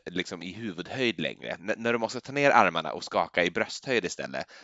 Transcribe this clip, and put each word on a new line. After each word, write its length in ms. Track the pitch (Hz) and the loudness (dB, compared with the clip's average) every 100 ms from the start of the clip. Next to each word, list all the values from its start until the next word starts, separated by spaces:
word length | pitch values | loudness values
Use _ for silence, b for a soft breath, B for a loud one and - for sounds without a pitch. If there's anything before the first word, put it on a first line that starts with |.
| - | -4
liksom 360 | 90 90 90 | -4 -4 -6
i 100 | 87 | -10
huvudhöjd 680 | 95 113 82 90 120 123 95 | -8 -8 -8 -8 -2 -2 0
längre. 300 | 73 - 62 | -4 -6 -8
N-, 240 | - 98 110 | -8 -4 -2
när 160 | 117 | 0
du 60 | 117 | 0
måste 220 | 113 123 | -2 -4
ta 120 | - | -6
ner 180 | 143 143 | 2 6
armarna 420 | 117 95 82 80 | 8 6 4 -2
och 120 | - | -6
skaka 400 | - 101 85 - | -2 0 0 2
i 60 | 87 | 2
brösthöjd 540 | 85 110 - - 120 | 2 -4 -4 0 0
istället, 420 | 87 - 67 65 - B | 0 -4 -6 -6 -8 B